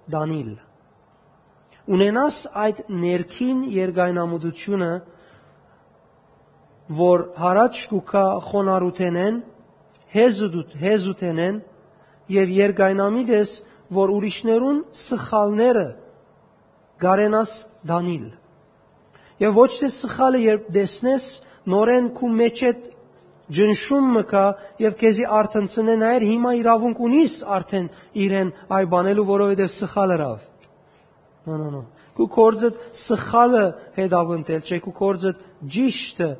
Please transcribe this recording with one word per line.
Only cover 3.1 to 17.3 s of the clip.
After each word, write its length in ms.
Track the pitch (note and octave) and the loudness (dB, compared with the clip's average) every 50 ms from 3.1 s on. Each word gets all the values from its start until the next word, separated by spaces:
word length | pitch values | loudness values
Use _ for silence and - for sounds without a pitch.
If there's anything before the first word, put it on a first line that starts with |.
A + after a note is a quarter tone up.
| F3+ F3 F3 - - - B3 B3+ C4 B3+ C4+ B3+ G3+ | -2 -2 -4 -6 -6 -4 -2 -2 -2 -2 -4 -4 -4
երկայնամտությունը, 1120 | F#3 F#3 F3+ F3 F#3 F3+ F3+ F3+ F3 E3+ E3+ E3+ E3+ D#3+ E3+ E3 - - G3 G3+ F#3+ F3 E3 E3+ F#3 - - - _ _ _ _ _ _ _ _ _ _ _ _ _ _ _ _ _ _ _ _ _ _ _ _ _ _ _ _ _ _ _ _ _ _ - | -2 -2 -2 0 0 0 0 0 -2 -4 -4 -4 -6 -6 -8 -8 -8 -6 -4 -4 -2 -2 -2 -4 -6 -10 -14 -20 _ _ _ _ _ _ _ _ _ _ _ _ _ _ _ _ _ _ _ _ _ _ _ _ _ _ _ _ _ _ _ _ _ _ -8
որ 360 | D3+ D#3+ F3 F3+ F3+ E3+ E3+ - - | -2 2 4 4 4 4 2 -2 -6
հարաճ 460 | D#3 E3+ F3+ F#3 G#3 A#3+ B3 B3 - - - | -2 0 2 4 4 4 2 0 -4 -8 -6
կուքա 340 | A3 F3+ - - - G3+ F#3+ F#3+ G3+ F3+ E3 - | -6 -6 -4 -2 0 2 2 2 0 -4 -6 -4
խոնարհութենեն, 880 | G#3 G3+ G3 F#3+ F#3+ F#3 F3+ F3+ F3+ F#3 F#3 F3 E3+ F3 F#3 G#3+ A3+ A#3+ - - - _ _ _ _ _ _ _ _ _ _ _ - | -2 -2 0 2 0 0 0 -2 -2 -2 -2 -2 -2 -2 -2 -2 -2 -4 -8 -12 -20 _ _ _ _ _ _ _ _ _ _ _ 2
հեզուտ-, 560 | G#3 A#3 B3+ G3+ G3 G#3+ F#3+ E3 E3+ D3+ - - C#3+ | 4 4 4 4 2 -4 -4 -4 -6 -8 -8 -8 -4
հեզութենեն 800 | E3 G3 G#3+ G3+ F3+ G3 F#3 - F#3 F3 D#3+ D#3+ E3+ F#3 G#3 G#3+ - - - _ _ _ _ _ _ _ _ _ _ - F#3+ G3 | 0 0 0 0 0 -2 -6 -4 -4 -4 -2 -2 -2 -2 -2 -6 -10 -16 -20 _ _ _ _ _ _ _ _ _ _ -2 0 0
և 180 | G3 F3+ F#3 | 2 2 4
երկայնամիտ 800 | G3 G3+ G3+ F#3 G3+ G3 F#3+ G3 G3 G3 G3+ A3 B3+ B3 A3+ A3+ | 2 2 2 4 2 2 2 2 2 0 0 0 0 0 2 2
ես, 200 | G#3 G#3 G#3 - - - - - _ _ - | 2 2 0 -4 -14 -18 -20 -20 _ _ -4
որ 220 | F3+ G3 G3 F#3+ G3+ | 0 0 2 2 0
ուրիշներուն 640 | G#3 G3+ G#3 - - - A3+ A3+ A#3 B3+ C#4 C#4+ D4 E4 - - - | 0 -2 -4 -6 -4 -2 0 2 2 2 0 -2 -2 -4 -8 -14 -14
սխալները 840 | - - B3 - - - A3 G#3+ G#3 G#3 G#3 G#3+ A#3 B3+ A#3+ G#3+ E3+ B2 A#2 - - - - _ _ _ _ _ _ _ _ _ _ _ _ _ _ _ _ - F3 | -10 -8 -6 -6 -4 -2 0 0 2 2 2 2 4 4 4 2 0 -2 -6 -14 -20 -20 -20 _ _ _ _ _ _ _ _ _ _ _ _ _ _ _ _ -2 0
գարենաս 480 | F#3 F#3+ G3+ G#3+ G#3 | 2 2 2 2 2